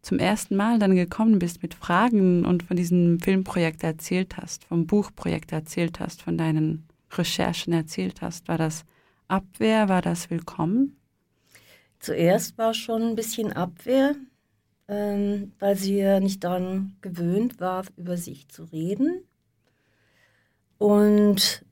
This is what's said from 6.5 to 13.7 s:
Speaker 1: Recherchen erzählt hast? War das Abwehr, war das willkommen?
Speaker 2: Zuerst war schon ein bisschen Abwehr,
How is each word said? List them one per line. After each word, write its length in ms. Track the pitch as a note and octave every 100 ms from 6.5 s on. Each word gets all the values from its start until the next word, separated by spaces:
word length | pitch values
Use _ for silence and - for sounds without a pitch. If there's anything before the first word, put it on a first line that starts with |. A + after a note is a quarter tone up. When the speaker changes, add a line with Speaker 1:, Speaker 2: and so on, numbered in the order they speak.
| D#3 D#3 D#3+ - _ _
Speaker 1:
Recherchen 640 | - E3+ - E3+ E3+ -
erzählt 500 | E3+ D#3+ - F#3 -
hast? 260 | - - -
War 100 | E3
das 260 | D#3+ D#3+ - _ _ _ _
Abwehr, 640 | F#3+ F#3+ - A3 A3 G3+
war 120 | F#3
das 300 | F3 E3+ -
willkommen? 680 | E3+ E3+ - D#3+ A3+ C#4 - _ _ _ _ _ - _ _ _ _
Speaker 2:
Zuerst 580 | - - E3+ G#3 - -
war 160 | A3+
schon 280 | A3+ - A3+
ein 140 | A3+ A3
bisschen 360 | A3+ - G#3+
Abwehr, 600 | - F3+